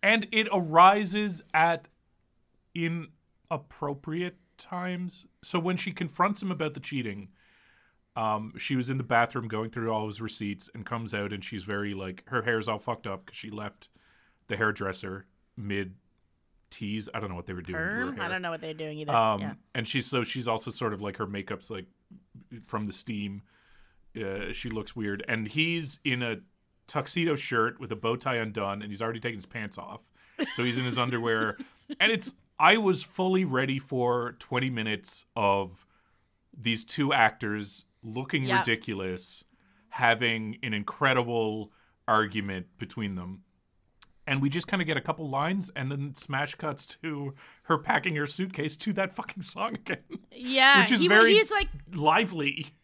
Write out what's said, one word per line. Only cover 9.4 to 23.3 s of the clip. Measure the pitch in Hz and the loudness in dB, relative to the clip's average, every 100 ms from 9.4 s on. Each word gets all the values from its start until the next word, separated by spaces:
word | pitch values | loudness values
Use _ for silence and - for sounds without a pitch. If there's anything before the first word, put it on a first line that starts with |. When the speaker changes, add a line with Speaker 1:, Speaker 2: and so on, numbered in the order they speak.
| 113 | -4
Speaker 1:
going | 110 113 | -4 -4
through | 120 113 | -4 -2
all | 110 107 | 0 -2
his | 104 | -6
receipts | 113 - 104 98 - | -8 -4 -4 -4 -8
and | 117 | -12
comes | 104 117 113 | -8 -6 -4
out, | 104 101 | -4 -4
and | 101 | -6
she's | 92 107 | -8 -10
very, | 92 101 104 | -4 -4 -4
like, | 98 95 92 - | -6 -8 -10 -4
her | 127 | -4
hair's | 117 113 107 | 0 0 0
all | 107 | -4
fucked | - 117 110 | -4 -6 -6
up | 95 - | -10 -10
'cause | - | -16
she | 110 | -12
left | 104 104 - - _ _ _ _ _ _ | -10 -10 -12 -20 _ _ _ _ _ _
the | 104 | 0
hairdresser | 110 104 98 92 98 95 - _ _ - | 2 2 -4 -4 -6 -10 -12 _ _ -12
mid-tease. | 101 98 95 95 _ _ _ _ _ _ _ - 104 107 104 | -4 -2 -4 -10 _ _ _ _ _ _ _ -10 -6 -4 -6
I | 117 | -8
don't | 101 | -6
know | 90 | -8
what | - | -8
they | |
were | 92 | -10
doing | 85 120 | -6 -6
to | |
her | 165 220 254 | -4 -4 -6
Speaker 2:
Perm? | 247 | -6
I | |
Speaker 1:
hair. | 175 | -4
Speaker 2:
don't | 185 | -4
know | 180 | -4
what | 160 | -6
they're | 160 | -8
doing | 156 156 151 | -8 -8 -8
either. | 151 | 0
Speaker 1:
Um, | 123 110 104 | 2 4 2
Speaker 2:
Yeah. | 101 104 _ | -4 -8 _
Speaker 1:
and | 123 113 | -8 -4
she's, | 139 117 | -4 0
so | 135 | -2
she's | 113 135 117 | -2 -4 -2
also | 113 120 | -2 -2
sort | 123 117 | -4 -4
of, | 101 | -4
like, | 104 98 | -8 -6
her | 104 | -6
makeup's, | 101 98 98 - | -6 -6 -10 -8
like, | 104 90 _ _ - _ - - 117 | -12 -12 _ _ -20 _ -20 -20 -20
from | - 110 104 | -8 -4 -4
the | |
steam. | - - 107 104 | -6 -6 -4 -4